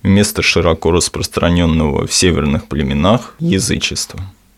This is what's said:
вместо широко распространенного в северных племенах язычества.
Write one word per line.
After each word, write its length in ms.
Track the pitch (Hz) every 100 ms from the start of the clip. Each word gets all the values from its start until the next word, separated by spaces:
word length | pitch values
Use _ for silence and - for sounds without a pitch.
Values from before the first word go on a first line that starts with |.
вместо 400 | 98 98 104 -
широко 480 | - 90 85 80 82
распространенного 1120 | 85 - - - - 85 87 85 80 78 69 80
в 80 |
северных 520 | - 92 78 73 69 -
племенах 680 | 69 67 71 90 117 - -
язычества. 800 | 165 190 - - - - - 87 95 - _